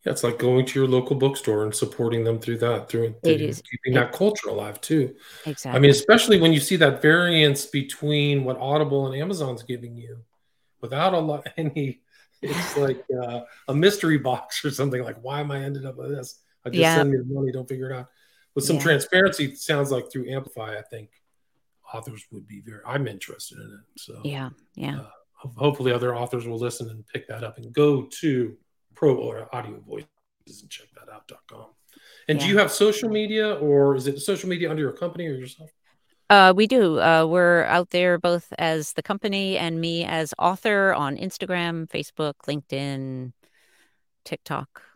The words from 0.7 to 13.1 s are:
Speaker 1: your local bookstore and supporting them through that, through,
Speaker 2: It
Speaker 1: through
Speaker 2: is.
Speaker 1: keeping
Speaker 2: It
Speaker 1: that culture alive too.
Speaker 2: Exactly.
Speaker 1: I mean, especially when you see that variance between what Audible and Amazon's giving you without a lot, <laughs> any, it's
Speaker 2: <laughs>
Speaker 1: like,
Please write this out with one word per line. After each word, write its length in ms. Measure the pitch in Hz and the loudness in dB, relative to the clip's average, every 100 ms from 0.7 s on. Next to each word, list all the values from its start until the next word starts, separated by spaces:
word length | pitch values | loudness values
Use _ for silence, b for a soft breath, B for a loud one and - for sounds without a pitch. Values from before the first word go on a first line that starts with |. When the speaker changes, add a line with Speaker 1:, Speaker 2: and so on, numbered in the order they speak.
| 135 | 0
Speaker 1:
your 80 | 131 | 2
local 280 | 127 123 135 | 2 0 0
bookstore 480 | 135 139 - 107 | 0 0 -2 0
and 120 | 107 - | -2 -4
supporting 480 | - - 117 117 | -6 -2 -2 0
them 160 | 113 113 | 0 -2
through 200 | 113 117 | -4 -2
that, 280 | 120 117 - | -2 -2 -4
through, 180 | 113 117 | -4 -4
Speaker 2:
It 100 | 110 | 0
Speaker 1:
through 100 | 170 156 151 | 2 2 0
Speaker 2:
is. 140 | 147 - | -6 -12
Speaker 1:
keeping 240 | 127 131 127 | -10 0 0
Speaker 2:
It 20 | |
Speaker 1:
that 140 | 123 | 0
culture 360 | - 202 208 101 | 0 0 0 -6
alive 300 | 104 104 104 | -6 -8 -10
too. 360 | - 156 127 - B B 156 | -2 0 0 -6 B B -10
Speaker 2:
Exactly. 320 | 139 135 127 | -10 -4 6
Speaker 1:
I 40 | |
mean, 100 | 143 | 8
especially 480 | 139 - 233 240 196 | 8 6 6 8 6
when 140 | 165 | 8
you 60 | 151 | 4
see 160 | 143 185 | 2 4
that 240 | 151 - | 4 6
variance 640 | 151 165 175 160 151 143 - | 6 6 4 4 4 2 -4
between 760 | 143 139 - 147 147 143 139 127 | -6 -6 -6 -2 0 2 0 -2
what 120 | 127 | -4
Audible 480 | 131 151 143 139 135 | -2 0 2 0 -2
and 80 | 131 | -4
Amazon's 440 | 170 185 139 117 | -6 -4 -6 -6
giving 340 | 113 120 120 120 | -8 -10 -10 -16
you 220 | 117 117 - _ _ _ _ _ | -16 -18 -20 _ _ _ _ _
without 320 | 113 135 185 | -8 0 2
a 60 | 180 | 2
lot, 280 | 156 147 - | 0 -4 -8
<laughs> 40 | - | -6
any, 440 | 156 151 139 - _ b b _ | -4 -2 -4 -6 _ b b _
it's 360 | 143 160 175 147 | -6 -6 -4 0
Speaker 2:
<laughs> 80 | 139 | 0
Speaker 1:
like, 180 | 131 - | -2 -4